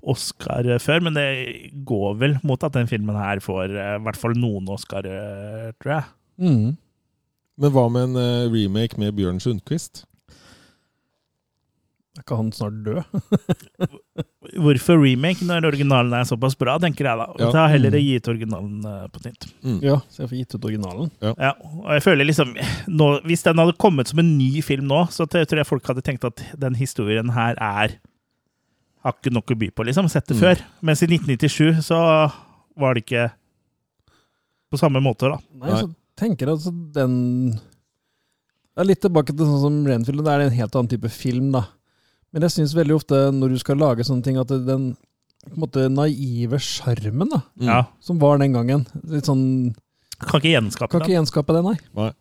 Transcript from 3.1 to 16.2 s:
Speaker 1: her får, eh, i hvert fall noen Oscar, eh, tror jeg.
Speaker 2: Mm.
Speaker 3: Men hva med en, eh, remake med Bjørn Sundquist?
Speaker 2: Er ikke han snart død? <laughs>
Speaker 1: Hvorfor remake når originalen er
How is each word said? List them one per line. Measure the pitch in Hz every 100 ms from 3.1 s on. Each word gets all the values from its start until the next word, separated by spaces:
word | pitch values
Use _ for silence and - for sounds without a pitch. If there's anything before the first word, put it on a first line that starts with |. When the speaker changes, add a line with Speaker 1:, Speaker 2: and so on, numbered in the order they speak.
| 104
Speaker 1:
her | 101 101
får, | - 95 95
eh, | 101 101 104
i | 110
hvert | 107
fall | 113
noen | 117 120 101 95
Oscar, | 98 - 98 95
eh, | 95 104 98 104 110 113 113
tror | 135 156
jeg. | - _ _ -
Speaker 2:
Mm. | 180 127 107 156 _ _ _ _ _ _ _ -
Speaker 3:
Men | 143
hva | 135 120
med | 120 127
en, | 127
eh, | 123 120 120
remake | 113 101 101 117 -
med | 104 104
Bjørn | 95 90
Sundquist? | 127 107 - 160 - - - _ _ - _ - _ _ _ _ _ _ _ _ _ _ _ _ _ _ _ -
Speaker 2:
Er | -
ikke | 123
han | 110
snart | - 104 107
død? | 107 120 165 208 - 202 - 185 - _
<laughs> | 180 - _ - - _ - -
Speaker 1:
Hvorfor | 147 135 - 170
remake | 143 127 156 180 180
når | 175 160
originalen | 143 143 131 120
er | 120